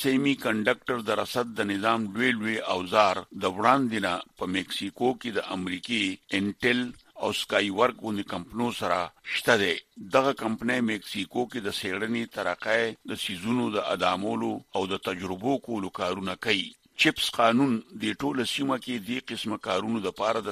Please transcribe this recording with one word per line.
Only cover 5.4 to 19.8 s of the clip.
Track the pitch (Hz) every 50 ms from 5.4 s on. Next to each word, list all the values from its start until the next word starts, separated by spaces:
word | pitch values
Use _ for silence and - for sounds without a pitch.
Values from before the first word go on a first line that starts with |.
| - - -
امریکې | 95 90 90 90 90 - - 120 110 101 95 95 - _ - - 98
انټل | 101 101 98 - - 120 123 123 123 123 - - _ _ _ -
او | - 104
سکای | 104 - - - 107 101 101 101
ورک | 95 98 120 127 113 -
غوندې | - 110 107 101 98 -
کمپنو | - 92 87 87 98 110 120 120
سره | 107 - 110 92 87 90 87 80 - _ _ - -
شته | - - 151 120 107
دی. | 98 90 80 - - _ _ - - 95 -
دغه | 135 131 139 135 -
کمپنۍ | 113 113 110 101 113 117 123 127 120 110
میکسیکو | 110 101 - - - 104 95 - - 117 123 110
کې | - 123 98
د | 101 - -
څېړنې، | - 98 92 98 107 110 117 117 117 113 -
ترقۍ، | 104 98 87 87 - - 110 110 113 117 113 110 - _ -
د | 110 104 -
سیزونو | - 101 87 90 110 120 127 120 117
د | 104 101 - - 95
ادامولو | 92 90 90 92 92 98 110 117 113 117 113 107 - - _ -
او | 98 95
د | 92 98 - - -
تجربو | 95 87 95 90 92 90 104 131 139 127
کولو | - - 117 104 95 92
کارونه | - - 95 90 92 98 95 95 92 - -
کوي. | 117 107 95 82 - - _ _ _ _ -
چپس | - 156 151 - - -
قانون | - - 117 113 117 120 139 139 117 110 - - - 107
د | 107 104 104 -
ټوله | 139 143 147 131 113
سیمه | - - - 139 135 135 123
کې | - - 123 117 95
دې | 107 120 127 - -
قسمه | 117 107 - 110 107 101 -
کارونو | 110 95 92